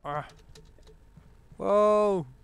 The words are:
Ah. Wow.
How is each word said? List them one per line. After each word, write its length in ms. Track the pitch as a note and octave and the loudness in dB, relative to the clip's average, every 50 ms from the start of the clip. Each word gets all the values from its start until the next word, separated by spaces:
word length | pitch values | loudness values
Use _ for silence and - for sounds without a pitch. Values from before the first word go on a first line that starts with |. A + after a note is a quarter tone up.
| - | -10
Ah. 240 | - C#3+ D3+ C#3 - - - - - - - - - - - - - - - - - - - - - - - - - - - | -8 -8 -8 -8 -10 -20 -20 -20 -20 -20 -20 -20 -20 -20 -20 -20 -20 -20 -20 -20 -20 -20 -20 -20 -20 -20 -20 -20 -20 -14 -8
Wow. 640 | G3 G3 G3+ G#3 G#3 G#3+ G#3 G#3 G#3 G#3 G3 F3+ D3 B2+ - - | -2 0 2 2 2 2 2 2 2 0 -2 -2 -6 -8 -16 -20